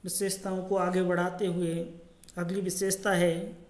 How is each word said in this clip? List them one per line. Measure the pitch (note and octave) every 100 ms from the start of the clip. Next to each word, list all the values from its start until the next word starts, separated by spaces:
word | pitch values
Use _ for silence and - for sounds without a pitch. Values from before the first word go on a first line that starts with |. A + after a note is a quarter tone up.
विशेषताओं | F#3 - G3 F#3+ F#3+ F#3
को | F#3 F#3+
आगे | F3+ F3+
बढ़ाते | F3+ F3 F3+ F3+ G3
हुए | F3 E3+ E3+ E3+ - - - - -
अगली | F3 F#3+
विशेषता | F#3 - F#3+ F#3+ G#3
है | F3+ F3 E3 G3 - -